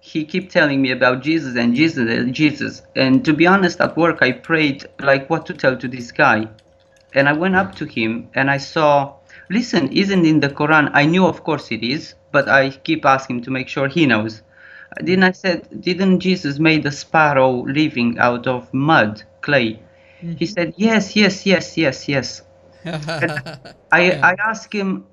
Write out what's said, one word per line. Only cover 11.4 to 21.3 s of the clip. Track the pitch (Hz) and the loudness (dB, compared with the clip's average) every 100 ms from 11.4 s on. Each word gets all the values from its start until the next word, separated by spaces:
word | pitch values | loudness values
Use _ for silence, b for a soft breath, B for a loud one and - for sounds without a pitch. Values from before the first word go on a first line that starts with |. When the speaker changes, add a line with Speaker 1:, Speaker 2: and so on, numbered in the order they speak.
Speaker 1:
course | - 143 - 110 | -6 -6 -6 -6
it | |
is, | 113 151 - - _ | -4 -6 -8 -20 _
but | - - | 0 4
I | 131 135 - - | 4 2 -4 -4
keep | 156 | 0
asking | 147 131 - 123 | 2 0 -2 -8
to | 120 | -6
make | 131 127 | -8 -6
sure | - 139 | -4 -2
he | 175 147 | 2 2
knows. | 110 110 107 _ B B B B - 156 | 2 0 -8 _ B B B B -10 -2
Then | 185 185 | 2 2
I | |
said, | 185 190 170 - - - | 2 -4 -4 -6 -8 -6
"Didn't | 180 196 180 185 | -2 2 2 2
Jesus | 180 147 143 160 | -2 -4 0 2
made | 156 147 | 2 -2
a | 143 | -8
sparrow | - 165 151 139 131 127 - 139 | -2 2 2 4 2 0 -4 -2
living | 156 127 120 117 120 | -2 0 -2 2 0
out | 120 123 | 0 -4
of | 123 120 | -6 -4
mud, | 131 143 160 107 107 - _ - | -4 2 2 2 -2 -14 _ -2
clay?" | 143 113 107 - b b b | 0 0 -6 -16 b b b
Speaker 2:
Mm-hmm. | 170 160 | -14 -8
Speaker 1:
He | 170 | -6
said, | - 165 - | -4 -6 -2
"Yes, | 214 226 190 214 | 0 0 0 2
yes, | 208 | 2